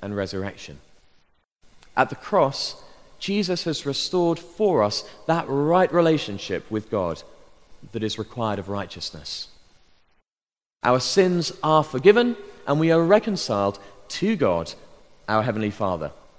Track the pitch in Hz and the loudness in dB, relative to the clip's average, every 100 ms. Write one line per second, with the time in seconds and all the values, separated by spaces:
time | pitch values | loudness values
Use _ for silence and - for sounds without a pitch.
0 | 101 101 95 98 98 - - 71 - - | -8 -4 -4 -4 -8 -10 -16 -18 -20 -20
1 | _ _ _ _ _ _ - - - - | _ _ _ _ _ _ -20 -20 -6 0
2 | 131 123 - 202 139 139 - - - - | 0 -2 -2 0 2 0 -8 -10 -18 -20
3 | - - - 202 180 175 170 147 143 135 | -20 -12 -4 -2 -2 -2 -4 -6 -6 -6
4 | - 185 170 165 - - 214 147 104 - | -2 0 0 0 -6 -2 2 2 2 0
5 | - - - 165 - 139 147 175 185 175 | -10 -8 -2 -2 -2 -2 2 4 4 4
6 | 165 156 - 98 - 87 - 110 - 107 | 4 2 -2 -8 -6 -6 -4 -6 -4 -2
7 | 87 78 - - - - _ - - 117 | -2 -4 -10 -20 -20 -20 _ -20 -12 -6
8 | 107 107 104 - 110 101 95 101 92 - | -4 -4 -8 -4 -4 -4 -4 -6 -8 -10
9 | - 80 78 - - - - _ _ _ | -12 -12 -12 -14 -14 -20 -20 _ _ _
10 | _ _ _ _ _ _ _ _ - 127 | _ _ _ _ _ _ _ _ 2 2
11 | - - 185 175 156 - 156 156 147 156 | 2 2 4 2 -2 -4 2 2 2 4
12 | 180 214 240 233 - - - 147 160 165 | 6 6 4 -2 -10 -10 -2 2 4 4
13 | 165 208 220 190 - 104 101 - - - | 6 4 4 -4 -2 0 0 -2 -10 -20
14 | - - 208 208 120 85 82 - - - | -14 -4 -2 2 2 2 -2 -10 -20 -20
15 | - - - 110 123 107 107 - 101 87 | -20 -14 -2 0 0 -2 -4 -2 -2 -2
16 | 73 - - | -6 -12 -20